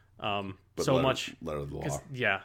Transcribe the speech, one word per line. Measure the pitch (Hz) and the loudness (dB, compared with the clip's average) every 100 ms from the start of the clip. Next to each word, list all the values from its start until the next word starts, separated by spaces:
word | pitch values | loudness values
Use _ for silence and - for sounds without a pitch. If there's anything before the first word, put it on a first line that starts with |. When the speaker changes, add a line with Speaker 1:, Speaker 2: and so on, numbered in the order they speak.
| _ - | _ -8
Speaker 1:
Um, | 107 101 98 95 _ - | -2 -2 -4 -10 _ -2
Speaker 2:
But | 92 | 2
Speaker 1:
so | |
Speaker 2:
letter, | 131 | 4
Speaker 1:
much | 135 131 - - | 4 2 -2 -8
Speaker 2:
letter | 80 - | -6 -6
of | 71 | -4
the | 147 | -6
Speaker 1:
'cause, | 151 | -4
Speaker 2:
law. | 143 - | -4 -4
Speaker 1:
yeah, | 127 110 98 | 0 2 2